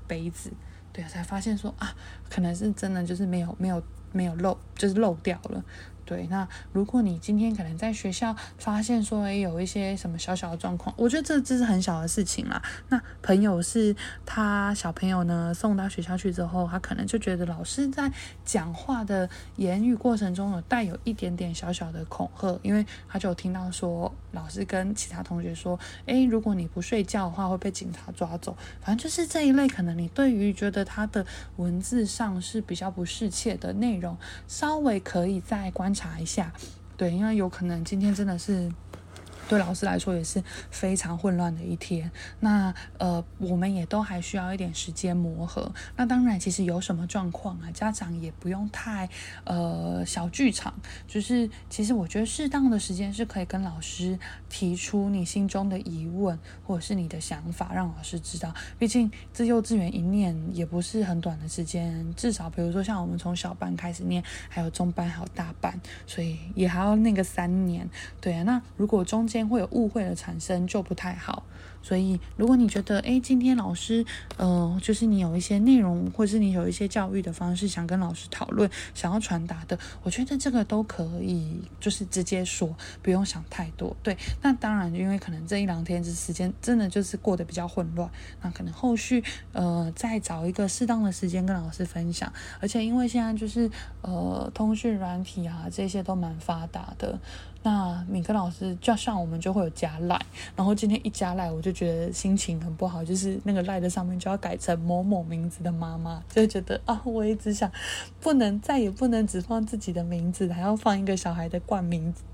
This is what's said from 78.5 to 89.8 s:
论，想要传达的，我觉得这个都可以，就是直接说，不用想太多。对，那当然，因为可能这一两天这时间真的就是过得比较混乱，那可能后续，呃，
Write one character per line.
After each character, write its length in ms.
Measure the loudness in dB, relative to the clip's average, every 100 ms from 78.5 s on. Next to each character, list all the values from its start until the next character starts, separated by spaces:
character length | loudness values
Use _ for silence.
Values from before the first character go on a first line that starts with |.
论， 200 | 2 2 2 -10
想 180 | -4 -2
要 60 | 0
传 260 | 0 -2 -2
达 160 | -6
的， 120 | -4 -6 -6 -8
我 40 | -4
觉 160 | -2
得 140 | 0 0
这 100 | 2
个 160 | 2
都 160 | 2 2
可 200 | 0 -2 -4 -2
以， 400 | -2 0 -2 -6 -10 -6
就 100 | -4
是 140 | -2 -2
直 160 | -2
接 220 | 0 0
说， 280 | -2 0 -2 -2 -12 -4
不 80 | 2
用 160 | 4 2
想 180 | -2 -8
太 180 | -6 -6
多。 260 | -6 -6 -4
对， 160 | -2 -2 -2 2
那 100 | 4
当 240 | 4 2 2
然， 180 | 2
因 140 | 0 0
为 100 | 0
可 140 | -2
能 120 | -6
这 140 | -2 0
一 80 | 2
两 160 | 0
天 180 | 0 -2
这 80 | -2
时 200 | -4 -4
间 200 | 0 -2 0
真 160 | 2 4
的 100 | 4
就 140 | 2
是 140 | 0 0
过 200 | 0 0
得 80 |
比 80 | 0
较 140 | -4 -4
混 260 | -2 -2 -2
乱， 120 | -4 -6 -14 -8
那 80 | -8
可 100 | -6
能 100 | -8
后 220 | 0 2
续， 300 | 2 2 2 0 -6 -6
呃， 400 | 0 2 2